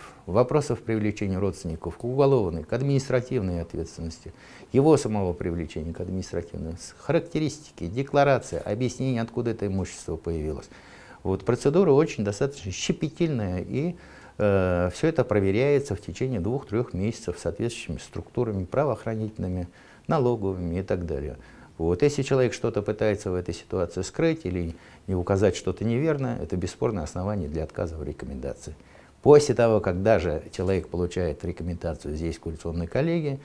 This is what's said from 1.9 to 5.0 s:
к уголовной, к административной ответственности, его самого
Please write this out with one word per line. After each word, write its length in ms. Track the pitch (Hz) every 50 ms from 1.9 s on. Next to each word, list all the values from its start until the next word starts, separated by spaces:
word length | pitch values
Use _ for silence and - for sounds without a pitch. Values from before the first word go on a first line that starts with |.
| 82
к 80 | - -
уголовной, 600 | 120 127 135 143 139 139 123 104 87 82 80 -
к 80 | - -
административной 880 | 123 135 139 143 135 135 - 127 127 123 - 135 123 98 92 87 85
ответственности, 720 | 82 - - 80 80 - - - 82 82 85 - - - - - - - - - - - -
его 240 | 127 139 156 156
самого 360 | 135